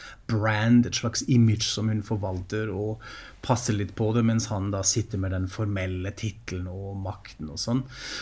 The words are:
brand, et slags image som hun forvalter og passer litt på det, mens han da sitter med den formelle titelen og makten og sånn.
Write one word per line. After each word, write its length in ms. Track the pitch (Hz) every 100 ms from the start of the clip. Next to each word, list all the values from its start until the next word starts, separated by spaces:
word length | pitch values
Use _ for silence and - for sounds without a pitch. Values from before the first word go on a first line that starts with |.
| - - -
brand, 640 | 113 110 107 113 120 117
et 80 | -
slags 320 | 117 - -
image 400 | 123 113 107 -
som 240 | - 110
hun 80 | 107
forvalter 720 | 101 107 95 92 90 107 107
og 320 | 95 107 113 - - - -
passer 340 | - 120 - 104
litt 140 | 98
på 160 | - 107
det, 120 | 117 113
mens 220 | 113 110
han 220 | 104 98
da 80 | 98
sitter 380 | 95 117 104 95
med 100 | 95
den 140 | 92 92
formelle 640 | - 104 98 92 92 92
titelen 540 | - 110 - - 92 90
og 280 | 95 98 98
makten 540 | 92 92 - - 76
og 60 | 73
sånn. 220 | - 123 131 - - -